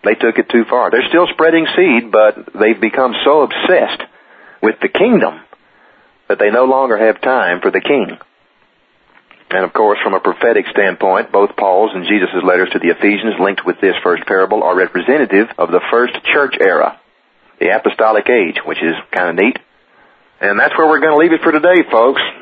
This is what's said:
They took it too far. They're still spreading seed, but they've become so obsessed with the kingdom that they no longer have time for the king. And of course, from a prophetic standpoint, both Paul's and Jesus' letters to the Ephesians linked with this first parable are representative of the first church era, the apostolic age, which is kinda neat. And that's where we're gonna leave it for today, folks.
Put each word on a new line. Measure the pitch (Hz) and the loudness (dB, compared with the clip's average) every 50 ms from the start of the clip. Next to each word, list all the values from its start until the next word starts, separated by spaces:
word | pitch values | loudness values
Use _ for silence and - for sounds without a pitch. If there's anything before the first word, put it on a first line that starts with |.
| - | 0
They | 101 110 | -2 -2
took | - - 117 113 - | 0 0 -2 0 0
it | 123 - | -4 0
too | - 120 113 | 0 -2 0
far. | - - 123 117 92 | 0 0 0 0 0
They're | - 117 131 - | 0 0 -2 0
still | - 165 180 165 | 0 0 0 0
spreading | - - 160 165 165 165 160 151 - | 0 0 0 2 2 0 -2 0 0
seed, | - 180 185 127 117 117 113 | 2 2 2 2 0 0 0
but | - 110 107 107 104 - - - _ 98 | 2 4 4 4 2 0 -10 -16 _ 0
they've | 104 110 113 101 | 0 0 2 0
become | 101 110 104 - 131 127 110 - - | -2 -4 -2 0 -2 -2 -2 -2 0
so | 139 143 156 139 | 2 2 2 2
obsessed | 113 - - - - 185 160 113 98 - - - - _ _ _ _ - - - - - _ - | 0 -2 -4 0 2 2 2 2 -2 -4 -10 -14 -18 _ _ _ _ -20 -20 -20 -20 -14 _ -2
with | 220 - - | -2 -2 0
the | - - | -6 -4
kingdom | - - 180 240 247 180 110 85 78 80 - _ - _ _ _ _ _ _ _ _ _ _ _ _ _ _ _ | 0 0 2 2 4 2 2 0 -4 -8 -20 _ -20 _ _ _ _ _ _ _ _ _ _ _ _ _ _ _
that | 104 90 | -2 0
they | 104 104 | 0 2
no | 107 120 127 | 2 2 2
longer | 131 131 131 135 127 113 | 2 2 2 2 0 0
have | 104 110 110 104 - | 2 2 2 2 0
time | - 131 131 127 104 90 87 90 | 0 -2 0 0 0 0 -2 -2
for | - 101 | -2 -2
the | 90 95 92 | -2 -2 0
king. | - 147 135 104 87 - - - _ _ _ _ _ _ _ _ _ _ _ _ _ _ _ _ _ _ _ _ _ _ _ _ _ | 0 0 0 0 -4 -8 -16 -20 _ _ _ _ _ _ _ _ _ _ _ _ _ _ _ _ _ _ _ _ _ _ _ _ _
And | - 92 95 | -2 -2 -2
of | 92 - | -2 0
course, | - 110 104 101 - - | 0 2 2 2 0 -2
from | - 98 | -2 -2
a | 92 | -2
prophetic | - 98 90 - - 120 117 104 92 - - | -2 -2 -4 0 0 0 2 0 -2 -2 -2
standpoint, | - 101 95 92 - - 95 92 98 117 - | 0 0 0 -2 -2 0 0 0 0 -2 0
both | - 101 101 101 - | 0 0 0 0 0
Paul's | - 104 98 92 92 107 110 98 | -2 0 0 2 2 0 0 -2
and | 95 90 87 | -6 -4 -2
Jesus' | 104 107 92 92 - 92 85 | -2 0 0 -2 -4 -2 0
letters | 92 90 90 92 82 | 2 2 2 0 0
to | - - | -2 -4
the | - 87 | -2 -2
Ephesians | 82 - - 101 104 101 101 113 101 85 | -2 0 0 0 0 0 -2 -6 -4 -2
linked | 90 98 98 - - | -2 -2 -2 -4 -4
with | 90 87 - | -6 -4 -2
this | - 95 87 - - | 0 -2 -2 0 0
first | - 87 82 - | -2 -2 -2 -2
parable | - 104 95 95 92 104 107 - | -2 0 0 0 0 0 0 0
are | 87 90 | 0 0
representative | 92 92 90 - 92 85 - 131 143 139 107 95 98 110 117 - - | 0 0 -2 -2 -6 -2 0 0 0 0 2 2 0 0 0 -2 -4
of | 87 85 | -4 0
the | 85 90 - - | 0 -2 -2 0
first | - 117 120 120 120 - _ - - | 0 0 0 0 -4 -8 _ -2 0
church | 151 143 131 - - | 0 0 -2 -2 0
era, | - 95 87 80 - - - _ _ _ _ _ _ _ _ _ _ _ _ _ | 0 2 2 2 0 -2 -2 _ _ _ _ _ _ _ _ _ _ _ _ _
the | - 82 | -2 -2
apostolic | 98 113 - 113 - - 113 110 110 104 101 - | -2 0 -2 -4 -2 0 0 2 2 0 0 0
age, | 123 120 98 82 76 - - | 0 0 0 -2 -4 -8 -8
which | - 78 - 78 | -8 -8 -6 -4
is | 82 82 80 - _ - | -4 -6 -6 -10 _ -6
kinda | 92 90 87 82 | -4 -4 -4 -2
neat. | 87 98 117 - - _ _ _ _ _ _ _ _ _ _ _ _ _ _ _ _ | 0 0 0 0 -4 _ _ _ _ _ _ _ _ _ _ _ _ _ _ _ _
And | - 98 101 104 | -4 -4 0 0
that's | 127 147 - | 0 0 0
where | - 160 156 | 0 0 2
we're | 156 147 | 2 2
gonna | 139 160 151 | 2 2 2
leave | 147 160 170 160 | 4 4 2 2
it | 151 - | 0 0
for | 165 151 | 0 0
today, | 151 151 175 180 180 156 - | 2 2 4 2 2 2 2
folks. | - 113 117 127 135 - - - - - | 2 2 2 2 2 -2 -4 -8 -10 -14